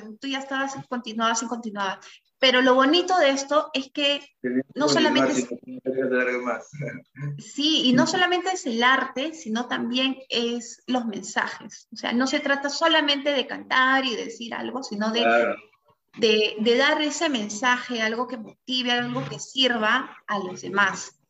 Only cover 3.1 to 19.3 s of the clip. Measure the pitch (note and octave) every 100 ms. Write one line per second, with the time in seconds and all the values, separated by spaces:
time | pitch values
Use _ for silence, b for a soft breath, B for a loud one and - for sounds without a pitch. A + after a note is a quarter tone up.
3.1 | F#4 C#4+ C4+ - D4 D4+ C4+ C4+ - C#4+
4.1 | C#4+ - _ B3 B3 - - D4+ E4 D#4
5.1 | C4+ C4 B2+ A#2+ - - B2+ C3 C3 C3
6.1 | B2+ B2 B2 B2 A2+ - D3 C#3 - -
7.1 | - C#3+ - - - D4 D4+ B3+ B3+ E4
8.1 | F#4 F4+ F4+ F#4 F#4 C#4+ A3+ B3 C4 B3+
9.1 | - D4+ D#4+ A3 A3 B3 B3+ A#3+ B3 C4+
10.1 | C4 - A#3 A#3+ A#3+ A#3 - - B3+ A#3
11.1 | G3 F#3+ - G#3+ - A3 - - A3 -
12.1 | A#3 C4 D4 D4 C#4 C#4 - D#4+ D#4+ D4
13.1 | C#4+ C#4+ C#4+ B3 G3 - B3+ C4 C4 C4
14.1 | G3+ F#3+ A3+ A#3 - A3+ B3+ C4+ G#3 G#3+
15.1 | A3+ A#3+ A#2 A#2 - - _ _ _ _
16.1 | - A3 G#3+ G#3+ - A3+ A#3+ C#4 D4+ D4+
17.1 | C#4+ E4 B3+ G#3 G#3 B3+ B3 - A#3+ A3
18.1 | A3+ B3 B3 G3+ - - B3+ B3 A#3+ A#3+
19.1 | B3 C4+